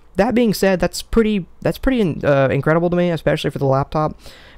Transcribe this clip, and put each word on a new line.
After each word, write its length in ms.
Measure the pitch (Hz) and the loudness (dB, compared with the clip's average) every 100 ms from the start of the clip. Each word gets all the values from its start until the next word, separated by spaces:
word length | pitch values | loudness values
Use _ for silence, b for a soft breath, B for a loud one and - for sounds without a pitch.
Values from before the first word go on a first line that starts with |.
| - - | -8 -2
That 200 | 214 233 | 0 2
being 180 | 233 | 0
said, 260 | 175 196 185 | 2 0 2
that's 220 | 175 - | -2 -4
pretty, 440 | - - 214 208 170 - | -4 0 2 0 -4 -6
that's 160 | - - | -4 -2
pretty, 460 | 262 254 190 - | 0 0 0 0
uh, 260 | - 139 135 | 0 2 2
incredible 400 | 117 156 165 170 | 0 0 2 2
to 60 | 175 | 0
me, 160 | 175 | 0
especially 400 | 165 - 156 170 | -2 -2 -2 -4
for 80 | 147 | -2
the 60 | 139 | 0
laptop, 540 | 131 139 156 151 - B B B | 0 -2 -2 -4 -6 B B B